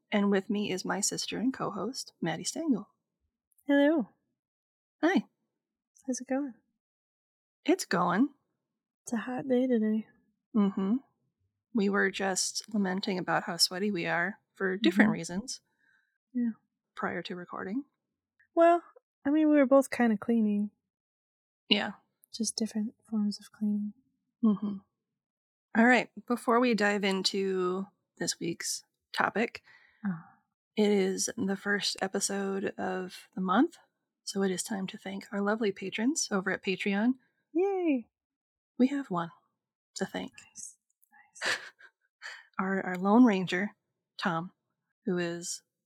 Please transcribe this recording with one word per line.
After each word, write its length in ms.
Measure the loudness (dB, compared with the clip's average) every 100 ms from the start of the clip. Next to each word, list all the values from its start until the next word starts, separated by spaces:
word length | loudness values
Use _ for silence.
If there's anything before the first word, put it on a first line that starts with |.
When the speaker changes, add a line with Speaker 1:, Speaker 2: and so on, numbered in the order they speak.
| -4
Speaker 1:
and 180 | 0 2
with 180 | 2 0
me 220 | -4 -2
is 140 | -4 -4
my 160 | -4
sister 380 | -4 -4 -6 -4
and 140 | -4
co-host, 600 | -2 -6 -6 -8 -8 -12 -6
Maddie 240 | -4 -4 -6
Stengel. 420 | -6 -2 -2 -4 _ _ _ _ _ _ _ 2
Speaker 2:
Hello. 440 | 4 6 4 0 _ _ _ _ _ _ _ _ -2
Speaker 1:
Hi. 220 | 2 2 0 _ _ _ _ _ _ _ -8
Speaker 2:
How's 140 | -6
it 60 | -2
going? 240 | -4 -4 -10 _ _ _ _ _ _ _ _ _ _ 0
Speaker 1:
It's 180 | 0
going. 460 | 0 0 2 4 2 _ _ _ _ _ _ _
Speaker 2:
It's 80 | -8
a 60 | -6
hot 320 | -6 -8 0
day 180 | 0 2
today. 400 | 2 2 0 -4 _ _ _ _ 2
Speaker 1:
Mm-hmm. 400 | 2 2 0 0 -2 _ _ _ _ _ _
We 160 | 0 2
were 220 | 2 0
just 520 | 0 -2 -2 -2 -6 -6
lamenting 460 | -2 0 -2 -2 -4
about 240 | 0 -2
how 140 | -2 0
sweaty 340 | 0 0 -2
we 140 | -2 -2
are 320 | 0 -2 -6 _ -4
for 220 | -4 2
different 320 | 2 6 4
Speaker 2:
Mm-hmm. 60 | 4
Speaker 1:
reasons. 440 | -4 -8 -8 -12 _ _ _ _ _ _ _
Speaker 2:
Yeah. 180 | -4 -4 -4 _ _ _ -8
Speaker 1:
Prior 260 | -6 -4
to 120 | -8 -10
recording. 480 | -12 -10 -8 -8 -10 _ _ _ _ _ _ 4
Speaker 2:
Well, 280 | 6 6 0 -20 _ _ 0
I 60 |
mean, 180 | 4 6
we 80 | 6
were 80 | 6
both 260 | 6 4
kinda 240 | 2 2 2
cleaning. 540 | 0 2 2 0 -2 _ _ _ _ _ _ _ _ _ -2
Speaker 1:
Yeah. 220 | 0 0 -8 _ _ _ -6
Speaker 2:
Just 200 | -6 -4
different 380 | -6 -4 -6 -8 -6
forms 300 | -2 -2 -4
of 120 | -12
cleaning. 420 | -6 -4 -2 -4 -10 _ _ _ -2
Speaker 1:
Mm-hmm. 320 | 0 2 -2 -8 -12 _ _ _ _ _ _ _ _ 2
All 100 | 4
right. 240 | 4 2 -8 -6
Before 320 | -6 2 2
we 160 | 4 2
dive 280 | 2 2
into 840 | 0 0 -2 -2 -2 0 -2 -2 -6 _ _ -10
this 200 | -6 -4
week's 440 | -6 -6 -6 -8 -10 _ _
topic, 520 | -2 -2 0 -6 -6 _ -20 _ _ -6
Speaker 2:
Oh. 140 | -6 -10 _ _ _ _ 0
Speaker 1:
it 160 | 2
is 400 | 4 2 0 -4 -4
the 200 | -4 -4
first 420 | -2 -2 -2 -4
episode 760 | -4 -2 -4 -4 -4 -4 -4 -4
of 500 | -6 -6 -8 -14 -16
the 80 | -6
month, 360 | 2 4 4 2 _ _ _ _
so 200 | -10 -2
it 80 | -2
is 100 | -2
time 240 | -6 -6 -8
to 120 | -10
thank 260 | -12 -12 -10
our 100 | -4
lovely 300 | -2 0 -2
patrons 560 | -4 -8 -2 0 0 -2
over 200 | -2 -2
at 120 | -4
Patreon. 500 | -2 -2 0 0 0 0 _ _ _
Speaker 2:
Yay! 520 | -2 0 0 0 0 -2 _ _ _ _ _ _ 0
Speaker 1:
We 100 | 0
have 220 | 0 -6
one 220 | -6 -6 -10 _ _ _ _ _ -8
to 100 | -8
thank. 280 | -8 -12 -16 -20
Speaker 2:
Nice. 260 | -20 -20 -20 _ _ _ _ _ -8
Nice. 140 | -6 -4 -8 _ -20 _
Speaker 1:
<laughs> 560 | _ _ -16 -16 -16 -6
Our, 260 | -2 -2 -2
our 120 | -2
Lone 260 | 4 8
Ranger, 480 | 8 6 0 -2 -4 -8 _ _ _ -6
Tom, 300 | -4 -4 -6 _ _ _ _ _ -4
who 120 | -2
is 460 | -2 -6 -8 -12 _ _